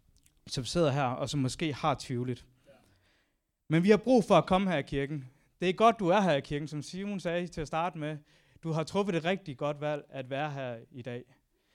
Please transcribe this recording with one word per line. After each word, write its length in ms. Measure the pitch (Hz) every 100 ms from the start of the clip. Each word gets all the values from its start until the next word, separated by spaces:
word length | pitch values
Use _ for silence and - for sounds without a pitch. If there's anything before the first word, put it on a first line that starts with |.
| _ _ _ _ -
som 180 | -
sidder 260 | 117 175 156
her, 140 | 139
og 260 | 127 127 139
som 100 | 147
måske 340 | 127 - 160
har 220 | 123 156 127
tvivlet. 460 | - 120 127 120 - _ _ - _ _ _ _ _ _ _ _ -
Men 140 | 160
vi 80 | 185
har 60 | 208
brug 280 | 233 254
for 100 | -
at 120 | 175 -
komme 240 | 185 190
her 80 | 151
i 40 |
kirken. 420 | 135 139 139 151 127 _ _ -
Det 80 | 175
er 40 |
godt, 260 | 175 226 226
du 100 | 170
er 120 | 202
her 120 | 185
i 80 | 139
kirken, 280 | - 147 156
som 140 | 151
Simon 380 | - 180 202 196
sagde 260 | 170 170 180
til 140 | -
at 60 | 147
starte 320 | 160 175 165
med. 200 | 151 151 - _ _ _
Du 100 | 165
har 120 | 160
truffet 300 | 151 196 208
det 100 | 165
rigtig 320 | 165 196 156 127
godt 240 | 147 143
valg 240 | 151 147 -
at 200 | 135 127
være 200 | 135 151
her 260 | 139 127 117 -
i 120 | 135
dag. 200 | 123 120 - _ _ _ _